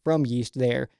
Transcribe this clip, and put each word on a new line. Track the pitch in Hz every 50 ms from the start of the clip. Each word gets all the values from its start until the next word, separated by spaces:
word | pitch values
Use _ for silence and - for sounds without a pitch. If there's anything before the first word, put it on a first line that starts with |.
| -
from | 156 160 156 139
Yeast | 120 120 123 113 - -
there. | 135 127 120 120 131 127 - _ _